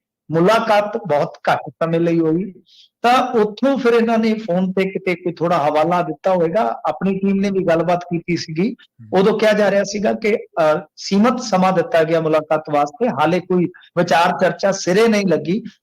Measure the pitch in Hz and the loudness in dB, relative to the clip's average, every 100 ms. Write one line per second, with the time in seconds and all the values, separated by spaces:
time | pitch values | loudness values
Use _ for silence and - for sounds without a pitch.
0 | _ _ - 160 185 226 220 208 208 226 | _ _ -4 2 4 4 4 2 2 -4
1 | 190 147 170 - - 131 - - 165 165 | -2 0 -2 -4 -2 -2 -4 -6 -2 0
2 | 170 165 160 165 196 - _ - _ _ | 0 0 0 -2 -4 -12 _ -20 _ _
3 | 233 254 254 233 208 - 269 269 240 233 | 2 2 2 0 0 0 -2 0 2 2
4 | 220 226 220 220 - 175 185 190 190 196 | 2 0 0 -2 -2 -2 -2 -2 -2 -4
5 | 185 175 180 165 170 170 147 151 165 180 | -6 -4 -6 -4 -2 0 0 0 0 0
6 | 156 151 190 185 165 208 233 - - - | -2 -4 0 0 0 0 -2 -4 -6 -2
7 | 190 190 196 196 202 190 165 165 170 175 | -2 -2 0 0 0 0 0 0 0 -2
8 | - 170 - 156 165 156 226 - _ - | -2 -6 -4 -6 -6 -4 -4 -4 _ -20
9 | 110 185 208 214 220 202 196 202 202 208 | -2 2 2 2 2 2 2 0 -2 -4
10 | 220 220 214 226 - - 156 156 - - | -4 -2 -2 -4 -4 0 0 0 -6 -14
11 | - 196 240 247 - 185 185 170 165 165 | -2 2 2 0 -2 0 2 0 0 0
12 | 160 165 156 156 151 156 - 143 143 - | 2 0 0 0 0 -4 0 -2 -2 -2
13 | 240 143 160 175 - 180 165 - _ 170 | -2 0 0 0 0 0 0 -6 _ -2
14 | 170 170 175 175 180 - 196 190 175 190 | 2 2 2 2 -2 0 -2 -2 0 2
15 | 233 208 185 151 151 208 - - | 4 2 0 0 -2 -4 -6 -14